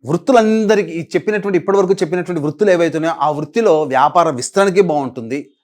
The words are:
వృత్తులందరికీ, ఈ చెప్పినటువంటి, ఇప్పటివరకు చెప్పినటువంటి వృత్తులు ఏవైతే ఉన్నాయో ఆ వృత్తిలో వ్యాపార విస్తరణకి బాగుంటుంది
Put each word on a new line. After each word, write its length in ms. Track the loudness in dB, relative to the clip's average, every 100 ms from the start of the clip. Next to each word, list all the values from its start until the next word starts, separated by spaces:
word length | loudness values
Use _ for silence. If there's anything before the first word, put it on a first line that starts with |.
| -2
వృత్తులందరికీ, 840 | -4 2 2 4 0 2 0 0 -8
ఈ 20 | -4
చెప్పినటువంటి, 440 | -4 -2 -4 -2 -2
ఇప్పటివరకు 340 | 0 0 2 0
చెప్పినటువంటి 420 | 0 -4 -4 -4
వృత్తులు 260 | -4 0 2 2
ఏవైతే 200 | 2 -2
ఉన్నాయో 180 | -4 -2 -2
ఆ 20 | -2
వృత్తిలో 360 | -4 -2 2 2
వ్యాపార 460 | 2 2 2 4 0 -2
విస్తరణకి 440 | -4 0 2 2 2
బాగుంటుంది 480 | 0 -4 -8 -8 -10 -10 _